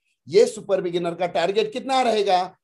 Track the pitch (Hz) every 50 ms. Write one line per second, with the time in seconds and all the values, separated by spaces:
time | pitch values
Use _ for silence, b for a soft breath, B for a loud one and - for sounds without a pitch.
0 | _ _ _ _ _ 127 156 208 240 233 - 208 170 196 196 185 175 175 170 175
1 | 175 170 170 170 185 175 - 180 165 185 196 220 214 214 - 254 - 269 269 262
2 | 247 233 214 214 196 196 185 180 185 175 - _